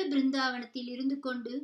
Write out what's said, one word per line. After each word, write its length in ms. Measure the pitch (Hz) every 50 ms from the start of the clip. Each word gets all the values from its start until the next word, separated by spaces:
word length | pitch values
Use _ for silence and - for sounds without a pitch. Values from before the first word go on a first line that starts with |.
| 381
பிருந்தாவனத்தில் 840 | 294 277 269 262 269 277 269 262 254 247 247 240 - - 262 240 240
இருந்து 280 | 247 247 262 269 277 277
கொண்டு 360 | 269 262 254 247 226 233 247 285